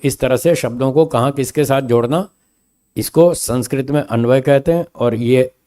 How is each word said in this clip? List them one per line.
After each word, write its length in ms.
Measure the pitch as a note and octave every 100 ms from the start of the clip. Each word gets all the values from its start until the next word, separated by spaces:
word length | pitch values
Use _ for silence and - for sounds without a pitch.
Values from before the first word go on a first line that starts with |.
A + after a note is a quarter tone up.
इस 160 | C#3 -
तरह 180 | C3 B2+
से 180 | E3+ E3+
शब्दों 360 | A#2+ A#2+ C3+
को 140 | C3+ D#3+
कहाँ 260 | B2 B2+
किसके 340 | C#3 B2+ - C#3+
साथ 160 | C3+
जोड़ना, 480 | C3 A#2 A#2+ D#3+ G3+ _ _ _ _ _ _ -
इसको 360 | A2 D#3+ F3
संस्कृत 580 | E3 - B2+ A#2 C3+ B2+
में 100 | D3
अन्वय 400 | - A#2 A#2 C3
कहते 320 | C3 C#3 C#3
हैं, 120 | E3+ E3+ -
और 200 | A#2+ -
ये 360 | A#2+ B2+ B2+ -